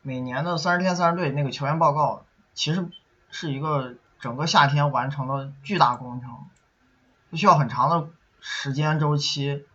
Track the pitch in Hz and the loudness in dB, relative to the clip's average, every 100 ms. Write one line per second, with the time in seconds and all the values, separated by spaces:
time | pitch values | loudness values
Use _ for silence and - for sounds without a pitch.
0 | 139 127 127 131 170 165 180 175 185 175 | -8 -6 -6 -4 -4 -2 0 0 0 2
1 | 170 175 160 139 139 - 139 160 160 147 | 2 2 -2 -2 -4 -2 -2 2 2 2
2 | 135 107 _ _ _ - 151 180 170 - | 0 -2 _ _ _ -6 -2 -2 -4 -10
3 | _ _ _ - 165 135 156 147 127 123 | _ _ _ -10 -6 -4 -2 -2 -2 -12
4 | _ _ 123 123 160 175 139 147 143 127 | _ _ -10 -4 2 4 6 4 2 0
5 | 135 143 131 139 139 - - 190 127 123 | -2 -4 -4 -4 -6 -14 -4 2 4 2
6 | 123 127 123 120 - _ _ _ _ _ | -8 -12 -12 -16 -20 _ _ _ _ _
7 | _ _ _ 165 196 156 120 127 135 165 | _ _ _ 2 6 6 4 2 2 2
8 | 151 - _ _ - - 143 135 151 156 | -2 -14 _ _ -12 -8 -4 0 2 2
9 | 147 147 143 143 139 143 - | 2 2 0 -2 -2 -4 -10